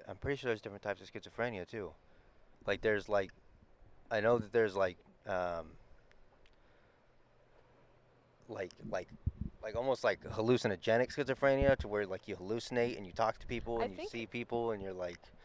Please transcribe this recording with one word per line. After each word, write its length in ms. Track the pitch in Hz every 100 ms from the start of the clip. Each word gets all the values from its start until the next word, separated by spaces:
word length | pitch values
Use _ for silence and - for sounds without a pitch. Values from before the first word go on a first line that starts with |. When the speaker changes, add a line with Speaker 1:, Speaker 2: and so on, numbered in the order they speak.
| -
Speaker 1:
I'm 80 | 95
pretty 220 | 131 139
sure 120 | 127
there's 100 | 107
different 220 | 110 101
types 180 | 104 98
of 100 | 95
schizophrenia, 560 | 107 87 - 120 101 87
too. 240 | 113 87 - - - - - - - -
Like, 160 | 98
there's, 280 | 110 104 101
like, 220 | 101 95 - - - - - - - -
I 100 | 110
know 160 | 110 120
that 120 | 104
there's, 220 | 117 107 95
like, 220 | 92 90 - - 107
um, 440 | 92 90 85 80 - - - - - - - - - - - - _ _ - _ _ _ - - - - - _ _ _ _ 113
like, 240 | 104 92 - -
like, 180 | 95 90 - - - - -
like, 140 | 110 110
almost 280 | 135 120
like 200 | 110 92
hallucinogenic 920 | - 110 113 123 113 95 113 117 127
schizophrenia 640 | - 131 127 139 135 139 131
to 100 | 104
where, 180 | 104 98
like, 220 | 92 -
you 80 | 87
hallucinate 640 | 92 117 - 123 120 107
and 80 | 95
you 60 |
talk 260 | - 110 -
to 60 | -
people 320 | 117 113 117
Speaker 2:
I 20 | -
Speaker 1:
and 60 |
you 60 | 92
Speaker 2:
think 120 | 370
Speaker 1:
see 160 | 117 110
people 460 | 120 117 117 117
and 100 | 104
you're 120 | 95
like 260 | 92 90 87 - -